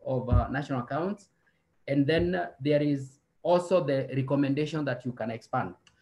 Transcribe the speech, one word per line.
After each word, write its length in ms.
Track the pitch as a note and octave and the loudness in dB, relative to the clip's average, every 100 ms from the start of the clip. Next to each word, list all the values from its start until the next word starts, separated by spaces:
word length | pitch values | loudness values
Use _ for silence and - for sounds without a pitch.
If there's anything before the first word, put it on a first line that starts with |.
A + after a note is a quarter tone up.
| - | -4
of, 220 | C3 A2+ | -4 2
uh, 200 | B2 A2+ | 4 4
national 320 | B2+ D3 C3 | -2 -4 -4
accounts, 480 | A#2+ C#3+ F3+ G3+ - _ _ _ _ _ - | -4 -4 -4 -6 -12 _ _ _ _ _ -2
and 180 | C#3+ C#3 | 0 2
then, 300 | E3 F3 F3+ | 2 2 -2
uh, 120 | F3 - | -4 -4
there 220 | C#3 D3 | 0 2
is 380 | D3 C#3 C3 - _ _ | 2 0 -4 -16 _ _
also 380 | E3 F3 F3 F#3 | 0 2 4 2
the 280 | D3 C3+ B2+ C3 | 2 0 0 -2
recommendation 680 | C3 C#3 C#3 C#3 D3+ D#3+ C#3+ | 0 2 2 2 0 -2 -4
that 200 | B2 C3 | -4 -6
you 80 | |
can 180 | - A2 | -6 -6
expand. 420 | A2+ - B2+ F#2+ - _ _ | -6 -4 -4 -4 -8 _ _